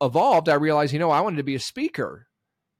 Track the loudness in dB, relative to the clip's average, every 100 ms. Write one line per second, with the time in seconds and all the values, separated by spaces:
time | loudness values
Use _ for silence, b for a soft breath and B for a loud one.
0 | -2 2 4 4 4 2 2 2 0 0
1 | 0 2 0 -2 -4 -6 -8 -6 -6 -4
2 | -8 -8 _ _ _ _ _ _